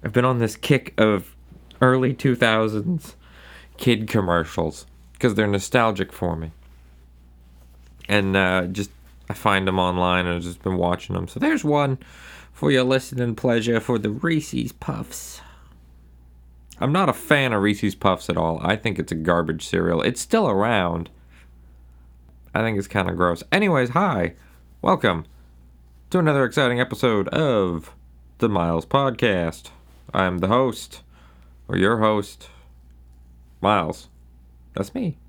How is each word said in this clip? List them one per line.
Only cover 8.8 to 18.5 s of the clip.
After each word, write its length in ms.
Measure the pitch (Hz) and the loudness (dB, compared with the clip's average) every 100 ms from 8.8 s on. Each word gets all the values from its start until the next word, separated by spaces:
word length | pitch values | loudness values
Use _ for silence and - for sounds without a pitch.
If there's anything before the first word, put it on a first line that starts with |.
| 98 - - - - | -6 -8 -20 -20 -12
I 40 | |
find 340 | - 214 202 190 | -2 2 2 2
'em 120 | - | 2
online 480 | 90 90 90 90 90 | 0 2 2 2 0
and 80 | 87 | -4
I've 80 | |
just 200 | 87 87 | -6 -8
been 140 | - 92 | -4 -2
watching 360 | 87 90 - 95 | -2 -2 -4 -6
'em. 100 | 90 | -6
So 140 | - | -4
there's 240 | 294 311 151 | -2 -2 0
one 320 | 147 143 131 - - - - - | 2 2 -2 -8 -20 -20 -20 -20
for 180 | - 147 | -4 2
your 140 | 135 127 | 2 2
listening 500 | 131 - 127 120 113 | 0 -2 -4 -4 0
pleasure 460 | 131 117 113 117 | 0 2 2 0
for 180 | - 117 | 0 -2
the 120 | 107 | -2
Reese's 600 | 104 170 160 147 123 113 | -2 -2 -2 -2 -6 -6
Puffs. 680 | - - 151 135 - - - - - - - - - - - - - - - - - | -8 -8 -8 -8 -14 -16 -18 -20 -20 -20 -20 -20 -20 -20 -20 -20 -20 -20 -20 -20 -6
I'm 140 | 131 | -2
not 160 | 160 185 | 0 0
a 40 | |
fan 380 | 120 - 147 131 | -2 2 2 4
of 100 | 110 | 2
Reese's 340 | 101 104 107 - | 2 2 -2 0
Puffs 340 | 98 92 - | 0 0 0
at 80 | 85 | 0
all. 240 | 82 | 0